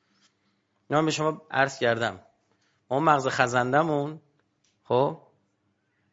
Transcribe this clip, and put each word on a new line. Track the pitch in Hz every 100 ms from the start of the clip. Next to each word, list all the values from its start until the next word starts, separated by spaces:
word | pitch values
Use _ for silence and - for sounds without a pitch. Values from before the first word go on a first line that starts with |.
| _ _ _ _ _ _ _ _ -
اینا | 147
من | 160
به |
شما | 151 156 156 -
عرض | 135 135 -
کردم. | 120 117 113 90 - _ _ _ _ _ -
ما | 131
مغز | 160 147 131
خزندمون، | 113 123 123 123 143 165 147 147 156 _ _ _ _ _ _
خب، | - 120 147 160 _ _ _ _ _ _ _ _ _